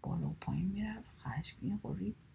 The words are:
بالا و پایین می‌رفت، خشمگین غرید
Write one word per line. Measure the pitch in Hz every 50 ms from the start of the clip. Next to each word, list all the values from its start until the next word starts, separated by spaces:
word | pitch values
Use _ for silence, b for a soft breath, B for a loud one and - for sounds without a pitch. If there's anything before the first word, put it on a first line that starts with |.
بالا | - - 170 170 - 143
و | 160 -
پایین | - - 135 151 175
می‌رفت، | 190 196 202 214 214 220 220 233 - - -
خشمگین | - - 113 139 170 - - - - - 202 208
غرید | - - 143 185 185 208 226 - - -